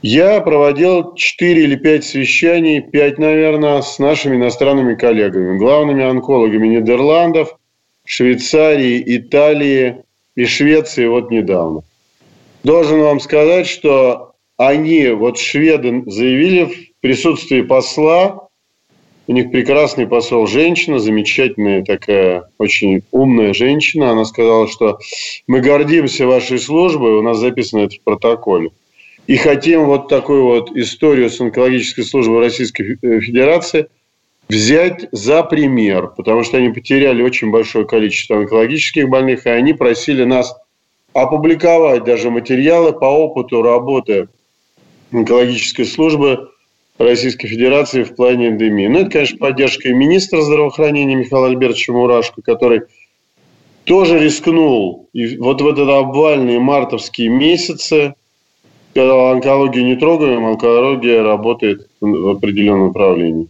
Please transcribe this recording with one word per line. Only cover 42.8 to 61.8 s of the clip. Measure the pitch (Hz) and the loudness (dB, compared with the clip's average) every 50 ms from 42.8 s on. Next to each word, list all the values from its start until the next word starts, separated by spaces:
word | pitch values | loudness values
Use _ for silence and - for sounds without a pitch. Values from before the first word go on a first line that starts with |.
| 170 160 - | 2 0 0
по | - 139 | 0 0
опыту | 135 139 151 160 151 - 135 120 - - 117 113 | 2 2 2 0 0 -2 -6 -6 -4 -2 0 2
работы | 120 120 123 120 135 139 131 123 - 107 98 87 - _ _ _ _ _ _ _ _ _ _ _ _ _ _ _ _ | 2 2 0 0 -2 -4 -4 -2 -2 -2 -4 -4 -6 _ _ _ _ _ _ _ _ _ _ _ _ _ _ _ _
онкологической | - 120 113 - 117 123 123 123 123 113 - - - - 120 | -4 -2 0 2 2 2 2 2 -2 -4 -6 -6 -4 -4 -6
службы | - - - 156 160 156 151 147 143 131 123 - - _ _ _ _ _ _ _ _ _ _ | -6 -2 -2 0 0 0 0 0 0 0 -2 -6 -14 _ _ _ _ _ _ _ _ _ _
Российской | 120 120 123 113 123 131 120 - - 107 | 2 2 2 2 0 -4 -6 -8 -10 -10
Федерации | 110 113 120 127 139 147 147 143 - 131 117 | -4 -2 0 2 2 2 0 0 -2 -4 -4
в | - - | -4 -2
плане | - 123 123 123 123 120 117 | 0 0 0 2 2 0 -2
эндемии. | 110 107 113 110 104 101 98 | 0 0 0 0 0 0 0
Ну, | 101 127 170 | 0 2 0
это, | 190 - | 0 0
конечно, | - 160 143 123 - - | 0 -2 -2 -2 -4 -4
поддержка | - 139 131 131 139 131 - - - 131 | -4 -4 -2 0 -2 -2 -2 -4 -4 -2
и | 123 | 0
министра | 127 135 147 175 190 185 - - 160 | 2 2 2 2 0 0 -2 -2 -2
здравоохранения | 151 147 151 151 151 143 - - 156 147 147 147 143 135 135 | 0 0 0 0 0 -2 0 0 -2 0 0 0 -2 0 -2
Михаила | 131 123 - 139 135 131 127 | -2 -4 -2 0 0 0 0
Альбертовича | 127 127 131 123 117 104 117 120 123 | 0 0 0 -2 0 -2 -4 -2 0
Мурашко, | 120 123 123 120 117 113 - - - - | 0 2 2 2 0 0 -4 -8 -12 -4
который | - 117 113 127 120 117 110 - _ _ _ _ _ _ _ _ _ _ _ _ _ _ _ _ _ _ _ _ | -4 -2 0 2 2 2 0 -2 _ _ _ _ _ _ _ _ _ _ _ _ _ _ _ _ _ _ _ _
тоже | - 170 190 190 165 170 160 | 0 2 2 4 4 2 2
рискнул. | 151 151 151 - - 175 165 165 160 151 131 113 98 92 87 - - _ _ | 2 0 0 -2 -2 0 2 2 2 2 2 0 0 -4 -6 -12 -20 _ _
И | 120 120 113 131 - | -6 -6 -6 -6 -4
вот | 120 123 139 131 | -2 -2 -2 0
в | 143 | 0
этот | 151 143 131 143 135 | 0 0 0 0 2
обвальные | 139 139 135 131 131 139 156 156 151 139 131 123 120 120 | 2 0 0 0 0 0 2 2 2 0 0 0 0 2
мартовские | 127 135 143 139 127 123 - 110 - - - - 117 113 | 2 2 2 0 -2 -2 -6 -8 -8 -12 -8 -6 -2 0
месяцы, | 120 131 143 156 175 165 - - 165 143 - - 160 151 147 143 139 _ _ _ _ _ _ _ _ _ _ _ _ _ _ _ _ | 0 2 2 2 0 0 -2 -8 -10 -10 -6 -2 0 0 0 0 -6 _ _ _ _ _ _ _ _ _ _ _ _ _ _ _ _
когда | 135 131 131 131 131 127 131 127 | 0 2 4 4 4 4 2 2
онкологию | 127 123 135 139 139 139 135 123 127 123 | 0 0 0 2 2 0 0 0 0 0
не | 127 127 | 0 0
трогаем, | 123 139 156 170 160 151 139 123 120 113 | 0 2 0 2 2 2 0 0 0 0
онкология | 113 110 110 - 120 117 117 123 135 139 127 120 120 120 113 110 | -2 -4 0 0 2 2 2 2 0 -2 -2 0 2 2 2 2
работает | 107 107 104 107 113 120 117 - 107 101 - | 2 0 0 0 -4 -4 -2 -2 -2 -2 -4